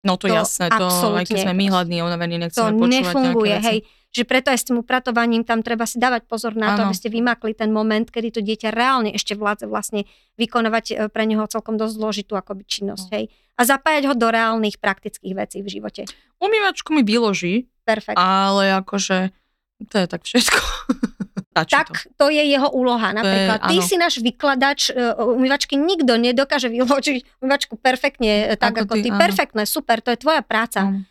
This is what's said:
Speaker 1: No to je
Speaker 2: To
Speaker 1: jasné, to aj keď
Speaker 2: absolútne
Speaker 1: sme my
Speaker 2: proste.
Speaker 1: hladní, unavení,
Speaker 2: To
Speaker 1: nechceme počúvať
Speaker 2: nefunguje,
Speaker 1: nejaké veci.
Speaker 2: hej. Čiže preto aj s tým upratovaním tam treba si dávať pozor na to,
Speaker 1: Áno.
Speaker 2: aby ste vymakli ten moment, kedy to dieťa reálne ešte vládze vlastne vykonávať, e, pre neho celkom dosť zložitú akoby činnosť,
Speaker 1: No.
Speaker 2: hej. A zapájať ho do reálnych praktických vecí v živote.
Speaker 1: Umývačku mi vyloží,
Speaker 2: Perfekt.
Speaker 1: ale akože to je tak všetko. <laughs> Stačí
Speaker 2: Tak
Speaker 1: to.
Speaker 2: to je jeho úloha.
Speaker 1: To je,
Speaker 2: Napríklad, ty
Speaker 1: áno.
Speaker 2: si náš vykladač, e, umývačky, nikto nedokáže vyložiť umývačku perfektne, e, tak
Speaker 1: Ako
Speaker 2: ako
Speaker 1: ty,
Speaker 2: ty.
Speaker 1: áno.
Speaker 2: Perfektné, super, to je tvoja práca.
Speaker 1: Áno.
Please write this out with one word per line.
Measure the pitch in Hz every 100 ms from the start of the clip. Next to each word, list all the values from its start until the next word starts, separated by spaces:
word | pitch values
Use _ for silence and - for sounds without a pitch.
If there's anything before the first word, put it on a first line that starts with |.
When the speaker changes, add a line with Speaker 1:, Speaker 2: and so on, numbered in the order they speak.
Speaker 1:
No | 196 180
to | 196
je | 175
Speaker 2:
To |
Speaker 1:
jasné, | 185 - 180
to | 214
aj |
keď | 180
Speaker 2:
absolútne | 180 214 180 180 208
Speaker 1:
sme | 190
my | 180
Speaker 2:
proste. | 196
Speaker 1:
hladní, | 185 175 170
unavení, | 170 170 170 170
Speaker 2:
To |
Speaker 1:
nechceme | 170 202 220
počúvať | 214 240 254
Speaker 2:
nefunguje, | 214 277 254 240 214
Speaker 1:
nejaké | 208
veci. | 226
Speaker 2:
hej. | 220 - _ _
Čiže | - 233
preto | 262 262
aj | 254
s | -
tým | 240
upratovaním | 226 247 254 233 233 226
tam | 233 233
treba | 220 233 226
si | 240
dávať | 247 240 _
pozor | 226 233 220
na | 208
to, | 202
Speaker 1:
Áno. | 208
Speaker 2:
aby | 185
ste | 233
vymakli | 226 240 233 220
ten | 220 220
moment, | 214 220 214 226
kedy | - 226
to | 226
dieťa | 208 220 -
reálne | 226 247 262 214
ešte | 208 - 208
vládze | 208 208 214
vlastne | 214 202 214 202 _ _ -
vykonávať, | 226 240 226 226 220
e, | - 214
pre | 220
neho | 220 214 214
celkom | 226 214 220
dosť | 220
zložitú | 220 214 202 202
akoby | 202 - 196
činnosť, | 202 - 202 202 185
Speaker 1:
No. |
Speaker 2:
hej. | 214 220 _ _
A | -
zapájať | 240 269 320 302 277
ho | 262
do | 226
reálnych | 226 226 226 214 -
praktických | 208 190 214 - 190 190
vecí | 208 196
v | 196
živote. | 196 214 - 196 - _ _
Speaker 1:
Umývačku | 381 440 392 - -
mi | 311
vyloží, | 214 220 226 190 175 208 254 _
Speaker 2:
Perfekt. | - 220 - 208
Speaker 1:
ale | 185 190 196 196 196 190
akože | 190 202 190 190 190 _ _ _ _ _ -
to | 214
je | 180
tak | 175
všetko. | - 247 - -
<laughs> | - - - - - - 196 - -
Stačí | - 160
Speaker 2:
Tak | 285 320
Speaker 1:
to. | - - _
Speaker 2:
to | 285
je | 302
jeho | 294 277 277
úloha. | 262 247 240 214
Speaker 1:
To | 202
je, |
Speaker 2:
Napríklad, | 196 190 190 220
ty | - 349
Speaker 1:
áno. |
Speaker 2:
si | 180 349
náš | 339 254
vykladač, | 233 - 294 262 277 285 -
e, | 247 240 220
umývačky, | 233 247 262 277 - 277
nikto | 311 381 262 233
nedokáže | 240 247 277 294 240
vyložiť | 233 247 277 294 262 - _
umývačku | 262 277 - 220
perfektne, | 262 254 285 - 226 208 214
e, | 220
tak | 233 226
Speaker 1:
Ako |
Speaker 2:
ako | 208 220
Speaker 1:
ty, |
Speaker 2:
ty. | 220
Speaker 1:
áno. | 202
Speaker 2:
Perfektné, | 220 - 285 214 208
super, | 320 - 226
to | -
je | 233
tvoja | 285 320
práca. | - 220 233 - 196
Speaker 1:
Áno. | 196 190